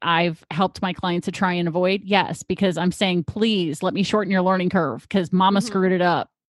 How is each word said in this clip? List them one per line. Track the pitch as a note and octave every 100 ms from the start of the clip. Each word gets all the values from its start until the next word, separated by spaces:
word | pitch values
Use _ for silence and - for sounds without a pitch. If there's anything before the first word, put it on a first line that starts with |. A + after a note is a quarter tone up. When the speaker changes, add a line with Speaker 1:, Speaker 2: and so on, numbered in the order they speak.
Speaker 1:
I've | E3+ E3+ F3 D#3+ -
helped | D3+ F#3+ -
my | F#3+
clients | E3+ F3+ F3
to | G3
try | - F#3+
and | F3 E3+
avoid? | E3+ F3+ F#3+
Yes, | F#3+ G3 - D#3+
because | - F3+ G3 E3
I'm | F3+
saying, | - G3 F3
"Please | D3+ G#3 A3+ G#3 E3 C#3
let | F#3
me | F3
shorten | F#3 G#3+ G3
your | F#3+
learning | F#3 F#3+ F3+
curve | F#3+ D3+ A#2+ -
'cause | G3+ E3+
mama | F#3 F#3+ G3+
Speaker 2:
Mm-hmm. | G#3+
Speaker 1:
screwed | G3 F#3
it | F#3
up | F3 D3+ - _